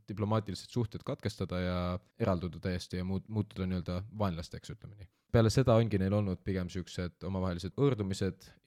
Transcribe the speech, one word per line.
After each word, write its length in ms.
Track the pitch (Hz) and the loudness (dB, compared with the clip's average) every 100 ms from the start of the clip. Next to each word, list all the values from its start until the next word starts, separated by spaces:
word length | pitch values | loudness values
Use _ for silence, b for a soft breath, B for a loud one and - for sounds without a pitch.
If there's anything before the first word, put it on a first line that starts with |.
| - | -10
diplomaatilised 640 | 101 104 110 104 92 - | -4 0 0 0 -8 -4
suhted 340 | 123 117 87 | -2 -2 -4
katkestada 560 | - - 101 - 92 90 | -8 -4 -6 -4 -4 0
ja 400 | 90 90 90 90 - _ | 0 0 0 -2 -8 _
eralduda 420 | 110 90 90 82 | 0 2 -2 -4
täiesti 380 | 95 90 - 90 | -4 -4 -4 -4
ja 60 | |
muut-, 240 | 90 95 - | -2 -2 -2
muutuda 400 | 107 104 - 92 | -2 -2 -2 -2
nii-öelda 360 | 92 87 90 104 104 | -2 -2 -6 -6 -2
vaenlasteks, 520 | 101 82 - - - | -2 -2 -8 -12 -12
ütleme 260 | 113 - 98 | -14 -14 -18
nii. 140 | 95 _ _ | -20 _ _
Peale 180 | 117 113 | 4 6
seda 260 | 107 127 113 | 6 6 6
ongi 220 | 113 101 | 6 2
neil 140 | 95 | 4
olnud 260 | 104 101 90 | 2 2 -2
pigem 300 | - 92 90 | -2 -4 -4
siuksed 540 | 92 87 - 90 - 82 | -6 -8 -6 -8 -6 -6
omavahelised 480 | 95 92 87 90 - | -2 -2 -2 -6 0
võõrdumised 760 | 143 120 98 95 95 82 - - | 2 2 -2 0 -2 -2 -14 -20